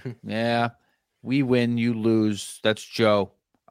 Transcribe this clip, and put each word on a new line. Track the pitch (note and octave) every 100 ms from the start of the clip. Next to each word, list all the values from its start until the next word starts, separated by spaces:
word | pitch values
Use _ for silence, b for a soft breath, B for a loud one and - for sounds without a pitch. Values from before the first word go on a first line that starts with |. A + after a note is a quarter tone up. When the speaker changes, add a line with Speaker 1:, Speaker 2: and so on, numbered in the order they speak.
Speaker 1:
<laughs> | B2+ A#2
Speaker 2:
Yeah. | G#2 G#2+ A#2 A#2 A#2+ - _ _ _ _
We | A#2+ C3+
win, | C3 B2 A#2+ A#2
you | A#2+
lose. | A2+ A2 A2 G#2+ G2+ - -
That's | A2 G#2+ -
Joe. | - A2+ G#2 F#2+ _ _ _ -